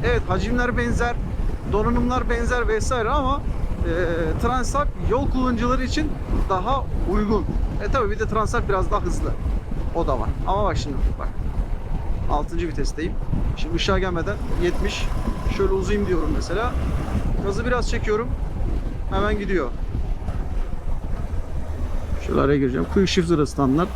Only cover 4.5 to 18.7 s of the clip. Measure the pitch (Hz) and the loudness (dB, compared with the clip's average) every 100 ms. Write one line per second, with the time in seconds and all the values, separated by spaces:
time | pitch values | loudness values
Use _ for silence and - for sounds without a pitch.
4.5 | 254 226 277 285 - - 233 277 262 254 | 0 0 0 0 0 0 2 2 2 2
5.5 | 240 240 254 254 - - - - - - | 2 2 2 0 0 0 -2 -2 0 2
6.5 | 185 190 269 - - - 208 208 214 - | 0 2 0 0 -2 0 2 2 2 2
7.5 | - - - 240 269 208 - 220 214 208 | 0 0 0 0 2 2 0 0 0 0
8.5 | 233 226 196 185 208 180 165 - 139 - | 0 2 2 2 0 0 0 0 -2 0
9.5 | - - - - 165 151 127 110 - 139 | -2 -2 -2 -2 0 0 0 0 -2 0
10.5 | 190 202 160 - 139 - - - - - | 0 2 0 0 0 0 0 -4 -2 -2
11.5 | - - - - - - - - 147 143 | -2 -2 -2 -2 -2 0 0 2 0 0
12.5 | 170 170 147 139 - 160 - - - - | -2 -2 0 -2 -2 -4 -2 -2 0 0
13.5 | - - 170 - 190 190 - 165 - - | 0 0 0 0 0 0 -2 -2 -2 -2
14.5 | - 175 175 196 - - - - - - | 0 2 2 0 0 -2 0 0 0 0
15.5 | - 196 196 190 208 196 175 151 - - | 2 2 2 2 0 2 2 2 0 0
16.5 | 180 240 - - - - - - - 196 | 0 0 0 0 -2 -2 -2 0 0 0
17.5 | 202 233 247 220 226 208 214 233 - - | -2 0 0 2 0 2 0 0 -2 -2
18.5 | - - | -2 0